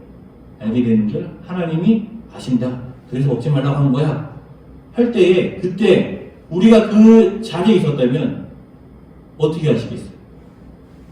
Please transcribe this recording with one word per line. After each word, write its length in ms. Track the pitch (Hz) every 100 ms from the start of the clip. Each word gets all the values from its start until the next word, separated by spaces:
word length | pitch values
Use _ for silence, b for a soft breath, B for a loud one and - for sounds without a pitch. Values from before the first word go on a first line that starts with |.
| - - - - - -
알게 240 | 110 120
되는 240 | 233 220 -
줄 220 | 175 165 - -
하나님이 640 | 180 165 160 208 226 - - -
아신다. 480 | - - 120 127 127 - - -
그래서 240 | 131 139
먹지 160 | 120 151
말라고 260 | 139 139 143
하는 140 | 139
거야." 400 | 131 147 - - - - - - - -
할 180 | 240 240
때에, 440 | - 180 180 - -
그때 760 | 180 - 202 160 - - - - -
우리가 400 | 175 226 220 -
그 520 | 208 220 226 - -
자리에 360 | - 170 208 190
있었다면 680 | 151 139 123 147 - - - - - - - - - - - -
어떻게 340 | 156 165 151
하시겠어요? 400 | - - - - - - - - - - - - - -